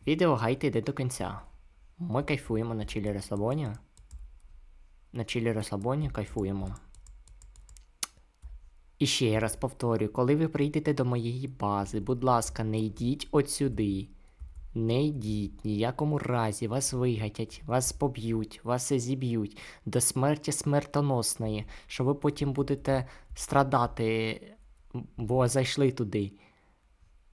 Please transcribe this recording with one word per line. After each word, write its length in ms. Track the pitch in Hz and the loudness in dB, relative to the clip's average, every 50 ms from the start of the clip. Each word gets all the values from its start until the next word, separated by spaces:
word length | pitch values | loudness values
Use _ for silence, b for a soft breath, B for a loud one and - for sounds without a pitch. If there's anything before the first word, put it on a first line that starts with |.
| - | -2
Відео 280 | 135 160 156 180 170 139 | 0 2 4 4 4 4
гайд 300 | 110 113 113 135 135 - | 4 2 2 0 2 0
іде 180 | 143 - 117 | 0 0 0
до 100 | 110 - | 0 -2
кінця. 480 | 139 - 131 127 - - 92 92 98 98 - - - - - - _ - - - - - | -2 -2 -2 -4 -2 -4 -4 -6 -6 -8 -12 -16 -20 -20 -20 -20 _ -20 -20 -20 -12 -8
Ми 240 | 175 170 117 131 | -6 -2 -2 -2
кайфуємо 520 | 147 147 151 127 - - 113 110 113 117 117 | 0 0 -2 -2 -2 -2 -2 -2 -2 -2 -4
на 120 | 110 104 | -4 -4
чилі 260 | - - 110 101 107 | -4 -4 -4 -2 -2
розслабоні. 560 | 101 101 - - 107 101 104 117 135 156 147 110 110 117 - _ _ - - - - - - - - - - - - - - - - - - - - - - _ | -2 -4 -4 -4 -4 -2 0 0 0 -2 -2 -4 -6 -8 -12 _ _ -20 -20 -18 -16 -16 -16 -16 -18 -20 -20 -20 -20 -20 -20 -20 -20 -20 -20 -20 -20 -20 -20 _
На 120 | - 120 113 | -8 -8 -6
чилі 280 | - - 120 113 117 | -4 -2 0 0 0
розслабоні 580 | 110 110 101 - 104 98 98 120 135 147 151 135 | 0 0 -2 -4 -4 -4 -2 -2 -2 0 -2 -2
кайфуємо. 640 | - 110 101 - - - 98 95 98 98 92 95 104 - - - - - - - - - - - - - - - - - - - - - - - _ _ - - _ - - _ _ _ - - - - - - - - - - - - | -4 -4 -6 -4 -4 -4 -2 -2 -2 -4 -4 -6 -8 -10 -14 -18 -20 -20 -20 -20 -20 -20 -20 -20 -20 -20 -20 -20 -20 -20 -20 -20 -20 -20 -20 -20 _ _ -12 -12 _ -14 -20 _ _ _ -18 -18 -16 -18 -20 -20 -20 -20 -20 -14 -4 0
І 80 | 147 | 0
ще 340 | 127 - - 131 110 107 110 | 2 2 2 2 2 4 2
раз 160 | 113 107 - | 2 0 -2
повторюю, 560 | - - 127 - - 131 117 113 110 110 104 | -2 -4 -6 -4 -2 0 2 2 2 2 0
коли 240 | - - 123 123 147 | 2 2 4 4 4
ви 120 | 151 160 160 | 4 2 2
прийдете 460 | - 143 143 147 147 156 156 151 147 | 2 0 0 2 0 0 0 2 2
до 100 | 135 127 | 2 2
моєї 440 | 123 123 120 113 117 120 127 135 131 | 0 0 0 -2 -2 -4 -4 -6 -8
бази, 520 | 131 - - 104 101 101 98 95 - 110 | -6 -2 0 0 2 0 0 -2 -2 -2
будь 240 | 101 113 127 120 127 | -2 -2 0 2 4
ласка, 400 | 131 123 117 110 - - - 110 | 4 4 4 4 0 -2 -4 -2
не 160 | 110 107 110 | 0 0 0
йдіть 480 | 110 107 95 - 120 120 143 151 - - | 0 -2 -2 -2 -2 -2 -2 -2 -2 2
от 200 | - 147 139 143 | 2 2 2 2
сюди. 580 | - - 143 135 110 104 110 101 98 95 98 - b b b b b b b b b - - - - | 0 0 0 0 0 0 0 0 0 -2 -4 -8 b b b b b b b b b -14 -12 -8 -4
Не 300 | 117 113 113 117 131 147 | -2 0 2 2 2 2
йдіть, 600 | 151 151 131 107 107 107 107 101 98 - - - | 0 0 -2 -2 -2 -2 -2 -2 -4 -6 -6 -4
ніякому 540 | 107 107 104 110 120 127 - 151 151 151 143 | -2 0 0 0 0 0 -2 0 0 0 0
разі, 500 | - - 127 120 113 107 104 - 123 107 | 0 0 0 0 0 0 0 -2 -2 -2
вас 240 | 113 135 135 - | -2 -2 -2 -2
вигатять, 680 | 131 123 123 127 117 107 110 107 107 - 113 - - - - | 0 0 2 2 2 0 -2 -4 -4 -4 -6 -6 -8 -10 -4
вас 260 | - 120 131 127 - | 0 0 2 2 0
поб'ють, 720 | - - 151 139 127 120 107 113 113 113 110 - - - - | 0 0 0 -2 0 -2 -2 0 0 0 -2 -4 -8 -6 -2
вас 280 | 117 123 127 127 - | -2 0 0 0 0
зіб'ють 680 | 143 127 117 123 135 131 131 120 117 113 104 101 B B B B B B - | 0 0 0 0 -2 -2 0 0 0 0 0 -2 B B B B B B -4
до 140 | 110 - 127 | 0 2 2
смерті 520 | - - - 135 131 147 151 151 - - | 4 2 4 4 4 4 2 2 0 -2
смертоносної, 1120 | 139 - - 147 143 147 143 - - 143 147 139 131 120 110 - - - 113 110 107 104 107 B B B B | -2 0 2 2 2 2 2 2 0 2 2 4 2 2 2 0 -2 -2 -2 -2 -2 -4 -6 B B B B
що 180 | B - - 127 | B -4 0 2
ви 100 | 131 143 | 2 2
потім 380 | 147 - 147 147 - 151 143 | 2 2 0 0 0 0 0
будете 540 | 131 139 139 135 143 139 - 139 135 131 123 B B B B B - | 0 0 0 0 0 0 0 2 2 2 0 B B B B B -10
страдати, 1040 | - - - - 139 139 131 139 123 120 120 - - 117 110 113 113 110 110 110 - - 208 214 - - - - - - - - 123 123 - - | -10 -2 2 4 4 6 6 4 4 4 2 0 0 0 2 2 2 0 0 -2 -4 -10 -16 -20 -20 -20 -20 -20 -20 -16 -10 -10 -10 -10 -10 -8
бо 320 | - 117 107 123 131 127 123 | -6 -2 2 4 4 4 4
зайшли 440 | 135 135 127 - - - 139 131 | 4 4 2 2 4 4 4 4
туди. 400 | 127 - 117 101 95 107 101 101 b b b b b b b b b b b b _ _ - - - - _ _ | 4 2 -2 0 0 0 0 -2 b b b b b b b b b b b b _ _ -20 -20 -20 -20 _ _